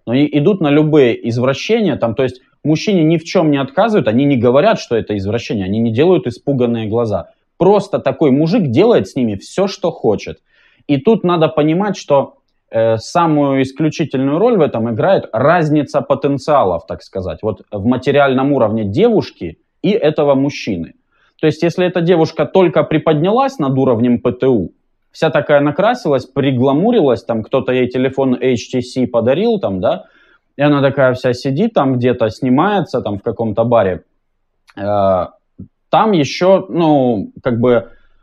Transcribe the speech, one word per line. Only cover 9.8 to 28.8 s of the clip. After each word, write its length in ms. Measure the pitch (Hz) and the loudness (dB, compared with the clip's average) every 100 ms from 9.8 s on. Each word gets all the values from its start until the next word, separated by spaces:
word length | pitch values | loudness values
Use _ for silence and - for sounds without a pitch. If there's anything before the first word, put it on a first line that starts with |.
| 175 | -8
хочет. 460 | - 117 95 - 80 _ _ _ _ - | -2 -2 -2 -4 -16 _ _ _ _ -4
И 100 | 139 | 0
тут 260 | 320 330 | 2 2
надо 240 | 175 175 156 | 0 0 0
понимать, 480 | 151 151 165 208 190 | 2 0 0 -2 -6
что, 360 | - 139 131 - _ _ _ | 0 0 0 -8 _ _ _
э, 260 | 113 113 113 | 0 0 0
самую 640 | - 175 165 151 143 135 | -2 0 2 2 2 0
исключительную 800 | 135 - 156 147 151 135 135 147 | -2 -2 -4 -2 -4 -2 -2 0
роль 180 | 233 214 | 0 2
в 40 | |
этом 280 | 139 117 113 | 0 0 -4
играет 360 | 113 160 175 - | -2 0 0 -2
разница 680 | 113 139 175 151 151 139 143 | -2 2 2 2 0 0 -4
потенциалов, 840 | 127 131 143 139 - 143 101 85 - | -2 -2 -2 -2 0 2 2 -2 -6
так 140 | 87 | -14
сказать, 360 | - 95 90 80 | -12 -10 -8 -6
вот 180 | 110 104 - | -6 -8 -10
в 140 | 107 107 | -4 -2
материальном 680 | 127 143 143 139 131 139 | -2 0 2 2 2 0
уровне 300 | 135 110 113 101 | 0 0 0 -2
девушки 720 | 117 240 202 - - 87 - _ _ | 0 2 2 -2 -8 -14 -14 _ _
и 60 | 170 | -2
этого 440 | 208 147 151 143 135 | 0 0 0 0 2
мужчины. 580 | 143 - - 90 80 - _ _ _ _ | 0 -4 -6 -6 -8 -14 _ _ _ _
То 60 | 156 | -2
есть, 160 | 147 | 0
если 220 | 170 175 180 | -2 0 -2
эта 160 | 180 | 0
девушка 440 | 165 175 156 - 147 | 2 2 0 -2 0
только 380 | 190 175 165 | 2 2 2
приподнялась 760 | 143 156 165 151 180 233 269 262 | 0 0 0 0 2 0 0 -2
над 180 | 139 135 | -2 0
уровнем 420 | 131 113 123 120 | 0 2 2 0
П 120 | 127 | -2
Т 160 | 123 131 | 0 0
У, 240 | 117 82 - _ _ _ | 0 -2 -10 _ _ _
вся 180 | - 160 | -4 -2
такая 320 | 147 143 147 | 0 2 2
накрасилась, 640 | 147 147 208 247 165 131 123 | 2 2 0 0 0 -2 -2
пригламурилась, 960 | 139 135 127 135 139 214 247 143 113 | -2 0 0 2 2 2 2 2 0
там 200 | - 113 | -2 -6
кто-то 280 | 104 135 127 | -2 -2 0
ей 160 | 127 123 | 0 0
телефон 480 | 127 131 131 131 123 | -2 -2 0 -2 0
H 340 | 131 120 - | 0 -2 -4
T 100 | 127 | -6